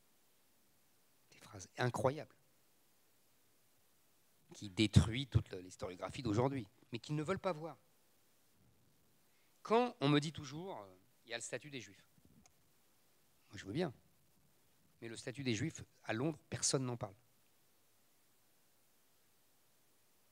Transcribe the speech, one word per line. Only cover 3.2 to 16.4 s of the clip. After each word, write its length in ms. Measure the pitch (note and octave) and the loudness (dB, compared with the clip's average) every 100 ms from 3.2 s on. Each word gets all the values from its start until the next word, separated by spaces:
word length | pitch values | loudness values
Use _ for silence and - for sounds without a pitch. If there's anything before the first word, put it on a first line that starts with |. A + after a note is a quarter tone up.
| _ _ _ _ _ _ _ _ _ _ _ _ - | _ _ _ _ _ _ _ _ _ _ _ _ -20
qui 160 | - G#2 | -12 -4
détruit 560 | F2+ A2 - F2+ A#2 C#3+ | 4 8 8 6 0 2
toute 240 | A2+ - | 0 0
l'historiographie 720 | F#2+ F2+ - G2 F#2 F#2 - | -10 -10 -10 -8 -6 -8 -2
d'aujourd'hui, 440 | B2+ G#2 C3+ C#3 G#2+ - - | 2 4 4 0 -8 -14 -12
mais 80 | A#2 | -10
qu'ils 160 | - | -4
ne 80 | D3+ | -4
veulent 160 | D3+ F#3+ | -2 -2
pas 140 | F#3+ | -2
voir. 260 | D#3 D#3+ C3+ _ _ _ _ _ _ _ _ - _ _ _ _ _ _ _ _ _ | -4 -8 -14 _ _ _ _ _ _ _ _ -20 _ _ _ _ _ _ _ _ _
Quand 320 | - A3 B3 - | 4 4 4 2
on 80 | C#3 | 4
me 100 | D3 | 4
dit 140 | D3+ | 2
toujours, 480 | D3+ C#3+ D3+ F#3+ C3+ | -8 -10 -10 -10 -12
euh, « 160 | G2 F2+ _ _ | -14 -20 _ _
Il 60 | A2+ | -8
y 40 | |
a 20 | A#2 | -8
le 60 | |
statut 280 | - B2+ D3 | -6 -8 -8
des 100 | C#3 | -12
Juifs », 240 | G#2 F#2+ - - - - - _ _ _ _ _ _ _ _ _ - | -12 -18 -20 -20 -20 -20 -20 _ _ _ _ _ _ _ _ _ -18
moi 60 | G2+ | -14
je 80 | |
veux 80 | F#2+ | -4
bien, 200 | B2 F3 - _ _ _ _ _ _ _ _ _ - | -2 -2 -4 _ _ _ _ _ _ _ _ _ -14
mais 80 | A#2 | -12
le 80 | A2 | -8
statut 280 | - B2 | -10 -4
des 100 | B2+ | 0
Juifs, 280 | G#2 D#3 - - _ | 2 0 -4 -16 _
à 80 | - | -4
Londres, 260 | A2+ D3+ D3+ | 0 0 -2